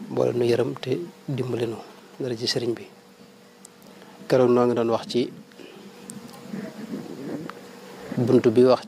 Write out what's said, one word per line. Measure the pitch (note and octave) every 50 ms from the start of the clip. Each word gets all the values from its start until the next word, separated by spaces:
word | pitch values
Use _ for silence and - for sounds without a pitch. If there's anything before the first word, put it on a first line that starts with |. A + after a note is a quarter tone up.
| - - -
boole | B2+ - B2
nu | A#2+ A#2+ A#2+ A#2
yërëm, | A#2 A#2 A#2 C#3 C#3 -
te | - C3 C3 - F3 F3 - - - -
dimbali | C#3+ B2 B2+ B2+ A#2+ A2+ A#2+ A2+
nu | A2+ G#2 - - - - - - - -
dara | C3+ B2+ A#2+ A2
ci | B2 A2+
sëriñ | - - A#2+ A#2+ A#2
bi. | G#2+ G2+ - - - - - - - - - - - - - - - - - - - - - - - - - - - - -
Keroog | - C3 B2+ A#2+
noo | B2 A#2+ A#2+
ngi | B2 A#2+
doon | A#2 A#2 A2+ A2+
wax | A2 - -
ci | - A#2+ B2 - - - - - - - - - - - - - - - - - - - - - - - - - - - - - - - A3 - - - - - - - C3+ D3 - - D#3+ - - - - - - - - - - - - - - -
bunt | B2 - C3 B2 - B2
bi | A2 B2 B2
wax | B2+ B2 - -